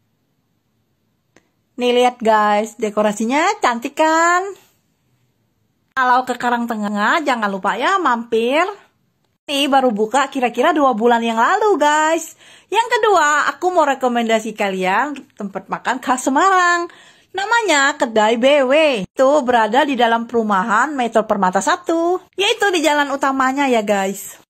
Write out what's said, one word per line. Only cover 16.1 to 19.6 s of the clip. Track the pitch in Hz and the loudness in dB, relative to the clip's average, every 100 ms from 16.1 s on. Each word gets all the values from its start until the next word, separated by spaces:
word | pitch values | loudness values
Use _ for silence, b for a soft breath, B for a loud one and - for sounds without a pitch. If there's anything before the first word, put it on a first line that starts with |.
| 262 285 | -2 0
Semarang. | 269 370 370 349 349 349 B B B B | 2 4 4 2 0 -4 B B B B
Namanya | 381 415 466 427 302 277 294 | -8 -2 0 2 2 2 0
Kedai | 262 220 214 240 | -2 2 2 2
B | 262 294 | 2 2
W. | 254 285 311 240 185 | 2 2 2 0 -4
Itu | - 262 302 | 0 2 2
berada | 247 247 | 2 0